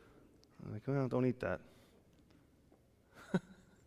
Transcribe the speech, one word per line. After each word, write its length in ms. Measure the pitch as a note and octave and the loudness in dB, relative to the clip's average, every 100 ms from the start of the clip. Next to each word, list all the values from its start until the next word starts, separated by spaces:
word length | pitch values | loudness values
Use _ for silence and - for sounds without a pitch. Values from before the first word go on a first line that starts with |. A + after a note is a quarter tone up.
| - - - - - - - | -20 -20 -20 -20 -20 -14 -10
I'm 80 | |
like, 100 | G#2 - | -6 0
"Well, 220 | C#3 B2+ | 0 2
don't 160 | B2 B2+ | 4 4
eat 160 | - | 2
that." 180 | F2 F2+ - - - - - - - - - - - - - - - - - | -2 -2 -6 -20 -20 -20 -20 -20 -20 -20 -20 -20 -20 -20 -20 -20 -20 -20 -2
<laughs> 80 | F#3 - - - - | -2 -2 -14 -20 -20